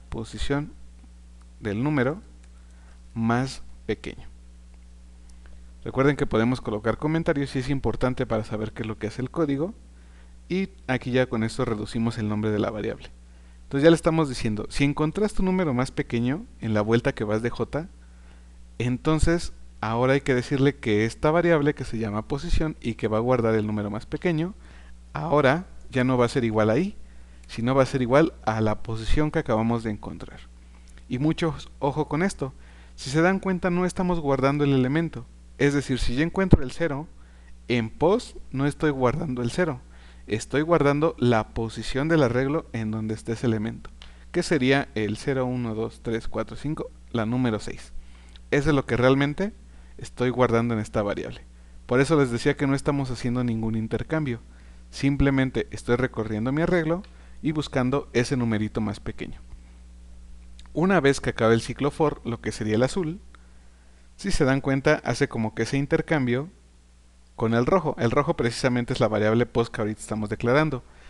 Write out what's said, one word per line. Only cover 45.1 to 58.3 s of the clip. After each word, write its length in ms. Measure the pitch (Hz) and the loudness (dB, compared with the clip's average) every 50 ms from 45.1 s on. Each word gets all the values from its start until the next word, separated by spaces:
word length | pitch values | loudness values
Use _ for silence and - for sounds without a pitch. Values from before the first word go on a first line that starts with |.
| 107 | -4
cero, 300 | - - 143 135 135 127 | -4 -4 -2 -2 -2 -2
uno, 280 | 127 127 123 120 113 107 | -2 -2 -4 -4 -4 -4
dos, 280 | 110 113 110 - - | -4 -4 -6 -8 -8
tres, 260 | - 120 113 113 - - | -6 -4 -4 -4 -4 -4
cuatro, 300 | - 110 110 - 113 - | -4 -4 -6 -6 -8 -8
cinco, 340 | - 143 156 156 - - - - - - | -6 -6 -4 -4 -6 -10 -12 -18 -18 -6
la 140 | - 117 107 | -4 -2 -2
número 340 | 110 123 127 127 120 107 101 | 0 0 0 0 0 0 -2
seis. 340 | - 95 - - - - - - - - - - - - - - - - | -4 -8 -12 -12 -14 -12 -12 -12 -12 -14 -18 -20 -20 -20 -20 -20 -6 -2
Eso 200 | - 143 139 160 | 0 0 2 2
es 40 | 151 | 2
lo 100 | 135 - | 2 0
que 120 | - 120 110 | 0 0 4
realmente 560 | 120 131 135 135 139 143 147 - 190 214 - - - - - - - - - - | 4 6 6 6 4 0 0 -2 -4 -6 -6 -10 -18 -20 -20 -20 -20 -20 -16 -16
estoy 320 | - - - - 170 175 | -16 -16 -6 -2 -2 0
guardando 440 | 117 123 127 113 113 117 117 120 117 | 2 2 2 4 4 2 2 0 -2
en 80 | 107 | -2
esta 200 | 107 - - 117 104 | -4 -2 -2 -2 -2
variable. 420 | 101 - - - - - - - - - - - - - - - | -2 -2 -4 -6 -8 -10 -14 -16 -20 -20 -20 -20 -20 -20 -20 -6
Por 160 | - 123 127 | 0 2 2
eso 180 | 139 135 165 147 | 4 4 4 4
les 120 | 139 123 | 4 2
decía 260 | 117 113 - 143 139 - | 0 0 0 0 0 2
que 100 | 147 135 | 0 0
no 80 | 135 | 0
estamos 340 | 135 - 151 143 139 139 127 | 0 0 -2 -2 -2 -2 -4
haciendo 320 | 123 - - 123 120 127 123 | -6 -4 -4 -2 -2 0 0
ningún 300 | 120 113 110 113 110 110 | -2 -2 -2 -2 -2 -2
intercambio, 640 | 110 110 107 117 110 123 - 160 160 151 135 117 113 - - - - - - - - - - | -2 -4 -4 -4 -6 -4 -4 -2 -2 -2 -2 -4 -6 -10 -16 -20 -20 -20 -20 -20 -20 -20 -18
simplemente 760 | - - - 139 143 139 139 139 139 135 131 131 - 117 - - | -8 -2 0 0 2 4 4 4 4 4 2 2 0 -2 -4 -4
estoy 240 | - - - - 120 | -6 -8 0 0 2
recorriendo 560 | 117 127 123 - 120 107 107 110 104 113 127 | 2 2 -2 -2 -4 -4 -2 -2 -2 -2 -2
mi 120 | 139 151 165 | 0 0 2
arreglo 380 | 175 180 175 160 156 165 185 - - - - - - - - | 2 2 2 2 0 -2 -2 -4 -10 -18 -20 -20 -18 -16 -6
y 120 | - 147 156 | -4 -2 -2
buscando 560 | 151 143 - - 139 123 127 135 143 - - | -2 -4 -2 -2 0 0 2 0 -2 -2 -2
ese 240 | - 117 123 - | 0 0 0 0